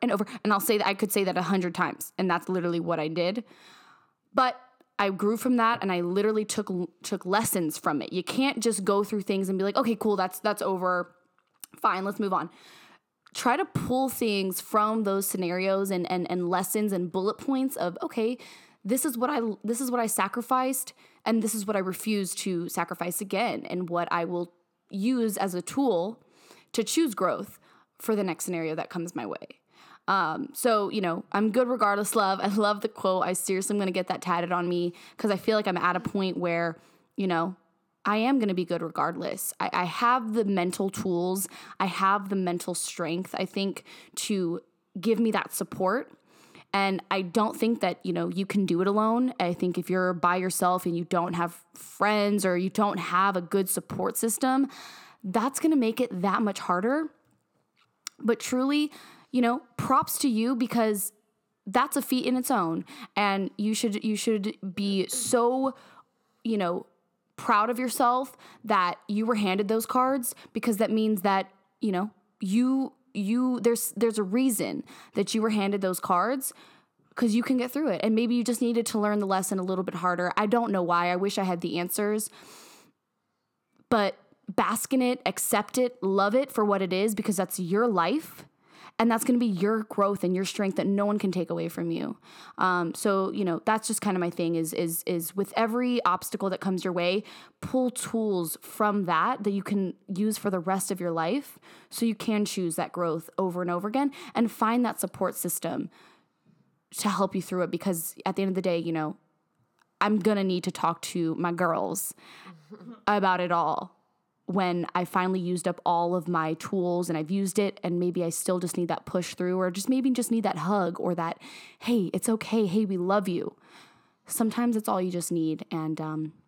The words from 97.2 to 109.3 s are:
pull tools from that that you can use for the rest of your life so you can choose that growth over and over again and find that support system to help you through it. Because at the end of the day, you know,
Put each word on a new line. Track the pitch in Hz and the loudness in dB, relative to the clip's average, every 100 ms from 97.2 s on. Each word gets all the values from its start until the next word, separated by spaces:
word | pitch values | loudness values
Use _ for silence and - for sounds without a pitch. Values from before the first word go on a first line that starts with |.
| - - - - | -4 -14 -20 -14
pull | - 262 254 | -2 0 0
tools | - - 226 214 185 165 - | -2 -4 -2 0 0 -2 -6
from | - - 208 208 | -10 -2 0 2
that | 180 160 196 254 | 0 2 2 0
that | 202 | -2
you | 196 | -2
can | - 202 185 - - | -2 0 -2 -4 -8
use | 185 214 208 | -2 -2 0
for | 202 | -2
the | 190 | -2
rest | 170 190 - | 0 -2 -2
of | 185 | -4
your | 175 | -2
life | 165 165 269 - - - - - | -2 0 -2 -4 -16 -20 -20 -14
so | - 233 | -2 -2
you | 214 | 0
can | - 214 | 0 0
choose | 202 - 175 | 0 -2 -4
that | 160 156 | -2 -6
growth | 175 170 160 - - | -2 -2 -2 -6 -4
over | 190 175 | -2 -2
and | 175 | -2
over | 175 202 | -2 -2
again | 254 277 - - | 0 0 -2 -6
and | - 226 | 0 0
find | - 220 240 | 2 2 2
that | 233 - | 0 0
support | 190 - 185 - | -4 -2 -2 -2
system | 180 - 170 - - - - _ _ _ _ _ _ _ _ - | -4 -4 -4 -4 -6 -10 -20 _ _ _ _ _ _ _ _ -4
to | 208 | -2
help | 185 196 196 | 0 0 -2
you | |
through | - 180 | -4 -2
it. | 175 | -2
Because | 170 202 170 - - - | -2 -2 -4 -6 -6 -4
at | |
the | 196 | -2
end | 190 | -2
of | 190 | 0
the | |
day, | 185 170 | 0 0
you | 165 | -2
know, | 165 156 - _ | -2 -4 -6 _